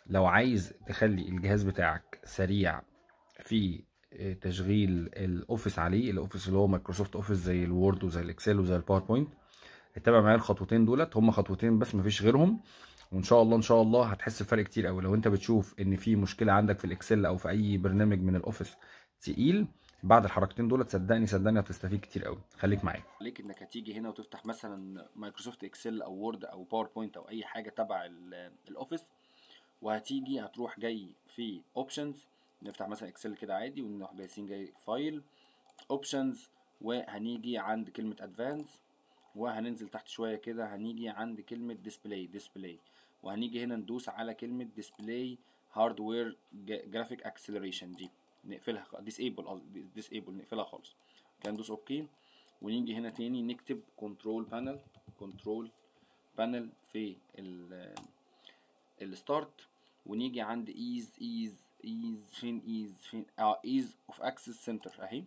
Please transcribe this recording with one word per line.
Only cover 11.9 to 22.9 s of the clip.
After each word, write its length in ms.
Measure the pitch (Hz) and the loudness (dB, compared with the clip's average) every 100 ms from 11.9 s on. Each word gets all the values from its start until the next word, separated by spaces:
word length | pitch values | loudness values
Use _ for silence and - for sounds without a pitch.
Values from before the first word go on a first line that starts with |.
مفيش 260 | 101 98 104 | 2 2 4
غيرهم، 400 | 104 135 175 220 - - - - - | 6 8 6 4 -4 -20 -20 -20 -6
وان 120 | 95 | -2
شاء 180 | 92 120 | 8 8
الله، 140 | 113 | 10
ان 60 | 113 | 6
شاء 200 | 110 117 | 8 8
الله 240 | 110 120 | 8 6
هتحس 380 | 117 98 - 110 | 4 0 -4 -4
بفرق 200 | 101 110 | 0 0
كتير 240 | 101 113 90 | 2 0 0
قوي. 140 | 92 | 0
لو 140 | 95 | 2
انت 120 | 107 110 | 4 4
بتشوف 520 | 101 - 110 95 - | 2 4 2 2 -2
ان 160 | 98 | 0
في 200 | 95 113 | 2 4
مشكلة 380 | 104 95 - 110 | 4 4 2 4
عندك 260 | 98 107 98 | 6 6 2
في 60 | |
الاكسل 400 | 90 92 - 110 | -2 -4 2 4
او 120 | 90 92 | 4 0
في 120 | 80 | 0
اي 280 | 101 104 98 | 2 2 2
برنامج 420 | 92 98 107 98 | 4 4 4 4
من 160 | 92 | 4
الاوفيس 400 | 92 - 113 - - - - _ _ | 2 0 -4 -8 -12 -20 -20 _ _
تقيل، 460 | - - 139 202 196 - _ _ | -6 2 4 4 0 -6 _ _
بعد 200 | 92 117 | 8 8
الحركتين 440 | 101 - 95 - 117 | 8 2 0 0 2
دولت 220 | 131 123 | 2 2
صدقني، 380 | 95 95 113 107 | 0 2 2 4
صدقني 320 | 98 101 110 | 4 4 4
هتستفيد 400 | 98 90 95 101 | 2 -4 -4 -4
كتير 260 | - - | -4 -6
قوي. 120 | - - - - | -6 -8 -14 0
خليك 280 | 98 101 | 2 4
معايا. 180 | 95 | 0